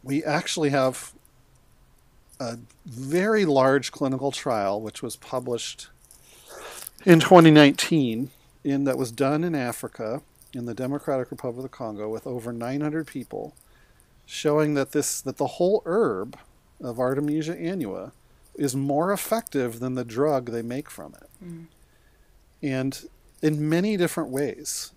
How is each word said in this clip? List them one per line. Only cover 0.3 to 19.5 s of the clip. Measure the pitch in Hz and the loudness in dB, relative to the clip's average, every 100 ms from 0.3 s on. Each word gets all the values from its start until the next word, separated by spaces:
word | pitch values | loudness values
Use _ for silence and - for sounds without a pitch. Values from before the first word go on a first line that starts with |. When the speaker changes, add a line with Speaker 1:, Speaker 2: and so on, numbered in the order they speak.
| 147 - - 151 | -2 -2 0 2
Speaker 1:
have | 139 131 127 - - - _ _ _ _ _ _ _ _ _ _ - | 4 2 0 -14 -20 -20 _ _ _ _ _ _ _ _ _ _ -12
a | 123 117 117 _ - | -10 -10 -16 _ -16
very | 117 135 170 202 220 | -12 -4 0 2 2
large | 180 139 131 139 123 | 4 6 6 4 0
clinical | - 135 131 139 | -4 -2 -2 -4
trial, | - - 113 98 104 | -4 -2 0 0 0
which | 110 - | -4 -10
was | 123 - | -10 -12
published | - 131 123 120 - - - - _ - - - - - - - - - | -8 -6 -4 -6 -6 -12 -18 -20 _ -20 -20 -20 -20 -18 -16 -16 -16 -4
in | - 165 | 6 6
twenty | - 185 165 | 10 10 12
nineteen, | 151 143 - - 165 127 113 139 - _ _ | 10 8 6 0 2 2 -2 -6 -10 _ _
in, | 147 139 | -4 -2
that | 139 127 | 0 0
was | 127 | -2
done | 113 135 151 | 0 0 0
in | 175 | -2
Africa, | 156 123 113 117 - 110 127 - _ - | -2 -4 -6 -12 -8 -8 -8 -10 _ -14
in | 131 120 | -10 -8
the | |
Democratic | 110 131 143 143 135 123 | -6 -4 -4 -2 -4 -4
Republic | 131 131 120 | -8 -8 -8
of | 135 | -12
the | - | -10
Congo, | 117 104 107 | -10 -8 -8
with | 110 139 | -8 -8
over | 123 117 | -8 -8
nine | 120 117 139 | -8 -6 -4
hundred | 151 156 151 | -4 -4 -8
people, | 139 120 50 - - - - _ _ _ _ | -12 -10 -10 -10 -16 -20 -20 _ _ _ _
showing | - - 156 151 151 | -16 -4 0 2 2
that | 143 131 | 0 0
this, | 151 135 - | -2 -2 -4
that | 139 127 | -8 -4
the | - | -4
whole | - 180 208 | 0 2 2
herb | - 185 190 95 104 - - _ _ _ | 0 0 0 -2 -6 -12 -20 _ _ _
of | 127 117 | -10 -2
Artemisia | 127 135 147 151 156 156 | 0 0 0 -2 -4 -6
annua | 165 190 113 92 107 - _ _ _ | -6 -4 -6 -6 -12 -16 _ _ _
is | - 143 131 | -4 -4 -2
more | 139 139 175 | -2 0 0
effective | 196 - 226 - | -2 -2 -4 -2